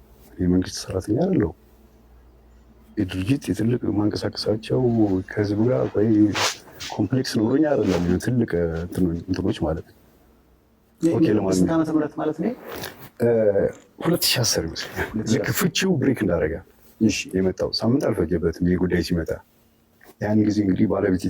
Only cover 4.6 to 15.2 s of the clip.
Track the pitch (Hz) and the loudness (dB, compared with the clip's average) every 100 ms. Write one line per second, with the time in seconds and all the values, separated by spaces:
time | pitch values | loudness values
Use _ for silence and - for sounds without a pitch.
4.6 | - 127 127 117 104 92 92 - 104 104 | -2 0 2 2 2 0 -2 -2 0 2
5.6 | 117 131 120 101 113 107 104 - - - | 2 2 0 0 4 6 4 4 -2 -4
6.6 | - - - - 101 131 131 120 110 135 | -14 -16 -8 -4 -2 0 -2 0 2 2
7.6 | 151 131 104 87 87 90 - 123 113 87 | 2 2 2 2 2 0 0 0 0 0
8.6 | 85 82 87 - 90 85 92 92 95 - | 0 -2 -4 0 0 0 -4 -2 -2 -2
9.6 | 80 82 - _ _ _ _ _ _ _ | -2 -4 -8 _ _ _ _ _ _ _
10.6 | _ _ _ _ 165 165 160 208 190 185 | _ _ _ _ 0 2 2 2 2 2
11.6 | 170 160 156 156 151 - 151 151 196 254 | 2 2 2 0 -2 -4 -4 -2 -4 -6
12.6 | - - - - - - 117 113 107 98 | -10 -14 -14 -16 -20 -2 2 4 4 2
13.6 | - - - - 170 170 - 123 120 - | 0 -4 -16 -4 0 0 0 0 0 0
14.6 | 82 - - - - - | -4 -8 -10 -8 -6 -6